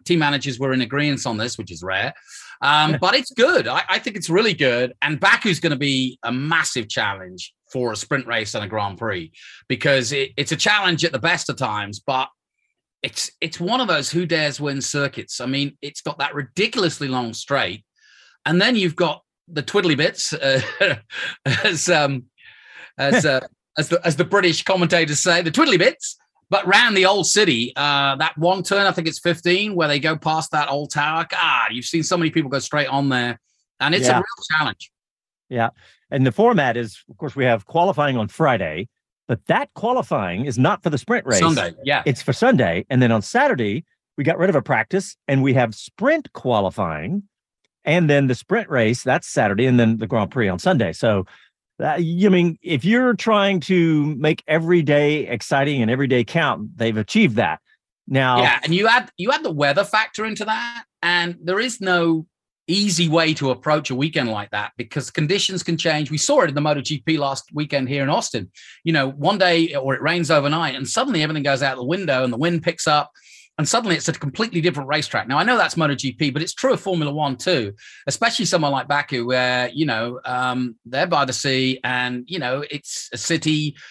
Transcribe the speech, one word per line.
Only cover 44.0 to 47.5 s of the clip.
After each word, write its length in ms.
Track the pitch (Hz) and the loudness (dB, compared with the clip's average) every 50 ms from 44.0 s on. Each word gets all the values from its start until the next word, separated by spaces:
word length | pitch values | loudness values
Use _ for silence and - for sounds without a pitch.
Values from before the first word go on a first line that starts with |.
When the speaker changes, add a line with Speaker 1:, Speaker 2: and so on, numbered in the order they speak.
| _ _ - - | _ _ -8 -4
Speaker 2:
we 40 | |
got 140 | 139 156 170 | -2 -2 0
rid 140 | 160 170 190 | 2 2 2
of 60 | 165 | 2
a 40 | 139 | 2
practice 560 | 107 - 131 113 110 - - 196 196 - - _ _ | 0 0 0 0 0 0 -2 -4 -4 -4 -14 _ _
and 160 | - 139 135 | 0 2 2
we 120 | 135 139 127 | 4 4 4
have 200 | 131 120 113 110 | 4 2 0 -2
sprint 600 | - - - _ - 208 277 320 320 247 - - | -8 -16 -16 _ -2 2 2 2 2 -2 -6 -14
qualifying 880 | - - 131 120 107 98 92 - - 98 82 78 76 80 110 175 208 202 _ _ _ _ _ | -6 -2 0 2 2 2 0 -2 -2 -4 -4 -4 -6 -6 -4 -6 -6 -6 _ _ _ _ _